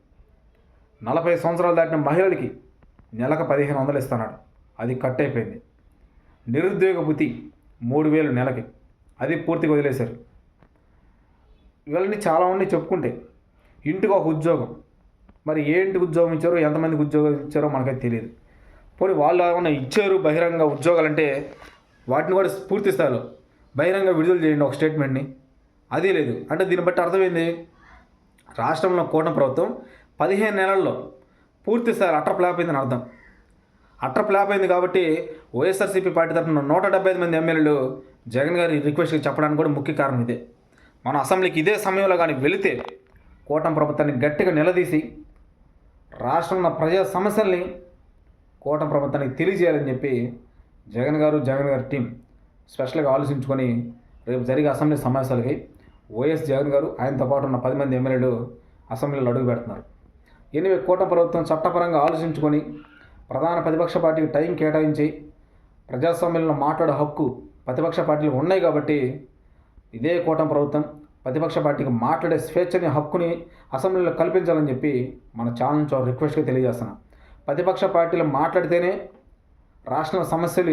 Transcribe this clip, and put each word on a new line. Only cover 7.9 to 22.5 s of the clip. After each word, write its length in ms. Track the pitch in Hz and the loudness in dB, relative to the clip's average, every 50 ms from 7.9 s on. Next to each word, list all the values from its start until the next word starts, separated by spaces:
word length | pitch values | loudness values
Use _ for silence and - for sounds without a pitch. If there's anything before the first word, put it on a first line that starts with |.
మూడు 180 | 131 151 156 156 151 | 0 2 2 4 4
వేలు 160 | 156 156 147 127 123 | 4 2 2 0 0
నెలకి, 240 | 127 131 123 117 110 - - _ _ _ _ _ _ _ _ - 131 | 0 0 -2 -4 -8 -12 -16 _ _ _ _ _ _ _ _ -6 -4
అది 120 | 143 165 156 - | -2 -2 -2 -2
పూర్తిగా 280 | - 165 156 170 156 151 | -2 -2 0 2 2 2
వదిలేశారు. 400 | 147 143 143 123 120 120 - - - - - - - _ _ _ _ _ _ _ _ _ _ _ _ _ _ _ _ _ _ _ _ _ _ _ _ _ _ _ _ _ 147 | 2 2 0 0 -2 -4 -6 -8 -12 -18 -20 -20 -20 _ _ _ _ _ _ _ _ _ _ _ _ _ _ _ _ _ _ _ _ _ _ _ _ _ _ _ _ _ -6
ఇవన్నీ 280 | 143 175 190 196 208 208 - | -2 -2 -2 -2 -2 -2 0
చాలా 180 | 185 160 165 180 185 185 | 0 2 2 2 2 2
ఉన్నాయి 180 | 190 196 180 175 | 0 0 0 0
చెప్పుకుంటే. 360 | 160 - - 190 170 139 117 - - - - _ _ _ _ _ _ _ _ _ - - 147 | -2 -2 -2 -2 -2 -2 -4 -6 -8 -12 -20 _ _ _ _ _ _ _ _ _ -10 -6 -6
ఇంటికి 220 | 165 190 196 214 202 185 | -2 0 2 2 2 2
ఒక 80 | 151 160 160 | 2 0 -2
ఉద్యోగం, 340 | 151 147 170 165 147 120 110 117 - - _ _ _ _ _ _ _ _ - - _ - 151 | 0 0 0 0 0 -2 -6 -12 -16 -20 _ _ _ _ _ _ _ _ -20 -20 _ -8 -4
మరి 120 | 156 156 143 143 156 | -4 -2 0 2 2
ఏంటి 200 | 180 190 196 190 185 180 | 2 2 2 0 0 0
ఉద్యోగం 260 | 170 151 165 170 165 160 | 0 2 2 2 2 2
ఇచ్చారో, 220 | 151 160 170 175 175 156 151 | 0 0 2 2 2 2 2
ఎంతమందికి 340 | 151 156 160 160 160 147 151 | 2 0 0 0 0 0 0
ఉద్యోగం 260 | 143 143 151 147 151 143 143 143 | 0 2 2 2 2 0 -2 -4
ఇచ్చారో 240 | - - 156 147 151 139 | -4 -2 -2 0 0 0
మనకైతే 260 | 131 127 131 127 120 - | -2 -2 -2 -4 -4 -2
తెలియదు. 240 | 120 117 113 107 - - - - _ - - - - - - - - - - | -4 -4 -4 -6 -8 -14 -20 -20 _ -20 -20 -20 -20 -20 -20 -20 -18 -6 -2
పోనీ 160 | 185 196 190 151 147 | 0 2 2 2 2
వాళ్ళు 200 | 151 170 180 175 175 | 4 4 4 4 2
ఏమన్నా 240 | 170 175 175 165 147 139 | 2 2 2 0 0 0
ఇచ్చారు 340 | 131 127 - 208 202 196 190 190 190 | -2 -2 0 0 2 4 2 2 2
బహిరంగ 360 | 156 151 165 170 170 170 165 156 151 139 | 2 2 2 2 0 2 2 2 2 2
ఉద్యోగాలంటే 520 | 135 131 165 175 165 156 151 151 156 156 143 135 139 135 - - - - - - _ _ _ _ _ _ | 2 2 2 4 4 4 2 2 2 2 2 0 -2 -6 -8 -14 -20 -20 -20 -20 _ _ _ _ _ _
వాటిని 280 | - 127 151 156 170 190 190 | -2 0 0 2 2 2 2
కూడా 120 | 190 170 | 2 2